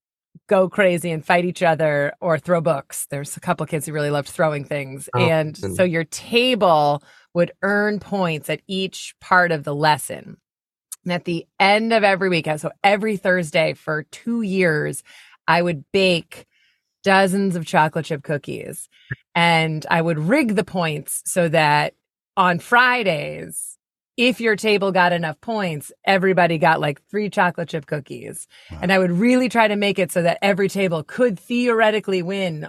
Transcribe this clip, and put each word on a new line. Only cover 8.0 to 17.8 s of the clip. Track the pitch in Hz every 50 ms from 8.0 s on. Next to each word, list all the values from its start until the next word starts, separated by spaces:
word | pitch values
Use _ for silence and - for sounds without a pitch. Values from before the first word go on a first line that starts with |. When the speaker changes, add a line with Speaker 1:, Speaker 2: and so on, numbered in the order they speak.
| - - 202 196 185 170 160 147 - -
Speaker 1:
at | 156 147 _
each | - 190 190 190 180 - - - - - _
part | - - 190 180 180 170
of | 160 151 139
the | 156 143
lesson. | 143 151 156 151 143 - - - - - - - - _ _ _ _ _ _ _ _ _ _ - - -
And | 180 175
at | 170 -
the | 175 170 165 - _ _ -
end | 190 196 208 220 226 226 226
of | 220 202
every | 196 196 175 196 190
week, | 175 165 - 156 156
so | 151 - 156 - _ -
every | 196 202 202 214 220 208
Thursday | 185 - 190 180 180 175 147 - 170 160 156 143
for | - _ - 156 151 151 -
two | - - - 233 233 233
years, | 220 190 190 190 185 170 156 151 151 147 143 - - - - - - - _ _ _
I | - 160 175
would | 175 175 170 139 139 _
bake | - 196 190 185 175 160 - _ - - - _ _ _ _ _ _ _ _ _ _ _ -
dozens | 196 190 190 196 185 180 202 196 196 170
of | 175 156
chocolate | - - 170